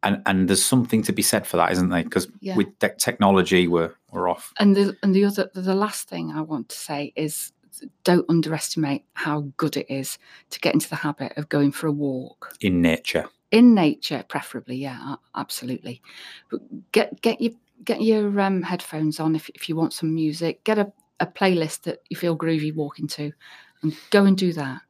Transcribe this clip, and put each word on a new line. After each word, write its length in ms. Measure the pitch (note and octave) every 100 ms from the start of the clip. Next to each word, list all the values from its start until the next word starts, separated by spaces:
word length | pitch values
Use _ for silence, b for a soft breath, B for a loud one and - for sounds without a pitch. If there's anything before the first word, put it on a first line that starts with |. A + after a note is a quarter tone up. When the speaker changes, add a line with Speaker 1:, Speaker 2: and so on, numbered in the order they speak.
Speaker 1:
And, 180 | - G2+ -
and 220 | G2 F#2
there's 160 | F#2+
something 380 | - C3 A#2 A2+
to 100 | G#2
be 100 | G2
said 240 | - G#2+ -
for 100 | F2
that, 120 | E2+
isn't 160 | F#2 F2+
there? 140 | F2
'Cause 240 | E2 - F2+ -
Speaker 2:
Yeah. 160 | F#3+ F#2
Speaker 1:
with 200 | G2 _
te-, 100 | G2+ -
technology, 680 | - - G2+ G2 F2 F#2 F2+
we're, 240 | E2+ E2 - _
we're 160 | F#2+ F2+
off. 240 | F2 - -
Speaker 2:
And 160 | G3+ G3
the, 200 | G3+ -
and 100 | G3+
the 100 | F#3+
other, 260 | G3+ G3+ F#3+
the, 60 | F#3+
the 140 | F#3
last 340 | F#3+ G#3 - -
thing 220 | F3 D#3+
I 100 | D3+
want 280 | D#3 D#3 -
to 60 | -
say 360 | - D3 D3 -
is 360 | D3+ - - _ _ - - _
don't 200 | - F3+ -
underestimate 760 | E3 D#3 D#3+ - - D3 C#3 _
how 380 | - D#3+ D3 D3 -
good 200 | D3+ C#3
it 100 | -
is 300 | C3+ C3+ - b b b
to 100 | -
get 140 | E3
into 140 | - -
the 80 | D3+
habit 360 | D3+ D3 C3 -
of 120 | D3
going 240 | D3 C#3+
for 160 | C#3 D#3+
a 40 |
walk. 600 | D3 C#3+ C3 B2+ - - -
Speaker 1:
In 200 | G#2 F2+
nature. 480 | E2+ D#2+ - D#2+ - _ _
Speaker 2:
In 240 | G#3+ A#3+
nature, 500 | A3 D#3+ - - C#3 -
preferably, 480 | D3 - B2+ - B2+
yeah, 380 | C#3 B2+ C3+
a-, 40 | C#3 _
absolutely. 680 | - - - B2 B2+ - B2 B B B B B
But 100 | - - - -
get, 280 | - A3 -
get 200 | A#3 A3+
your, 120 | A3+ A3+ _ _
get 160 | A3 A3+
your, 400 | A3 A3 G#3 G3+
um, 220 | G3 F#3+
headphones 560 | F3 F3 - D#3 D#3 D3+
on 160 | D#3+
if, 140 | D#3+ -
if 180 | - -
you 60 |
want 180 | D#3+ E3
some 220 | - D#3+
music. 480 | D#3+ D#3 D#3 E3+ -
Get 160 | - A3
a, 140 | G3+ _ _ _
a 80 | F3+
playlist 560 | - G3 F3 D#3 -
that 200 | - - _
you 80 | E3
feel 200 | F3 D#3+
groovy 340 | E3 D#3+ D3+
walking 340 | D#3 D3 - D3+
to, 240 | - D3 - B B B B
and 140 | D#3 D3+ -
go 140 | G3+
and 120 | G3+ F#3+
do 160 | F#3
that 280 | D#3+ C#3 B2+ -